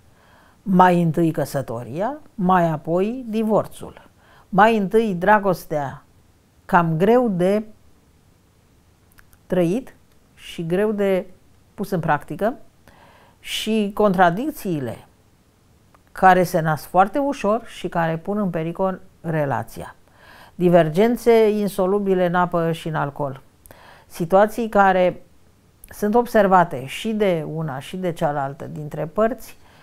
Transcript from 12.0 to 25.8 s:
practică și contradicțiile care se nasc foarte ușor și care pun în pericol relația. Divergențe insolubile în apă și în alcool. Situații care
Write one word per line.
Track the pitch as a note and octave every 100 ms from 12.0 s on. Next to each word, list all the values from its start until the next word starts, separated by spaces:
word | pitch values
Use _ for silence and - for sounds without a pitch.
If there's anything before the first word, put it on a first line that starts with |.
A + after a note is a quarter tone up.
practică | D#3+ D3 - D3+ G3+ C#4 - _ - _ - _ _ _
și | - - - A3 G3+
contradicțiile | G#3 G#3+ F#3 F3 E3+ D4 - G3+ D#3+ B2+ G2+ - _ _ _ _ _ _ _ _ _ _
care | - F#3 F#3
se | F3 F3+
nasc | D#3+ D#3 -
foarte | F3+ G3 D4
ușor | C#4 C#4 G3+ A3
și | A#3+ - F3+
care | E3+ E3 E3
pun | E3 G#3
în | G3+
pericol | E3+ D#3+ E3+ F#3+ F#3 - _
relația. | E3 D#3+ C#3+ A#2 A#2 - D2 - _ _ - - -
Divergențe | - F3 F3 D#3 D#3 A3+ A#3+ - A3+ A3
insolubile | G#3+ G3+ - F#3 G3+ G3 F#3 F3+
în |
apă | F3+ F3+ F3 E3
și | D#3+ -
în |
alcool. | D3+ D3 - C#3+ C3 - _ - - - - _
Situații | - E3 F#3+ G#3 - A3+
care | G#3 G3 F#3 F3+ G#3 - _ _ _ _ _